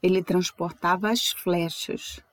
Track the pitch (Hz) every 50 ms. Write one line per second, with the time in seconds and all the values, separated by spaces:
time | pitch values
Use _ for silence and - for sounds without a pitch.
0 | - 180 190 190 180 - 180 180 180 - - _ 170 175 165 - - 170 180 185
1 | 196 214 226 240 - - - - - 185 175 175 170 165 156 - - - - -
2 | - - - - - _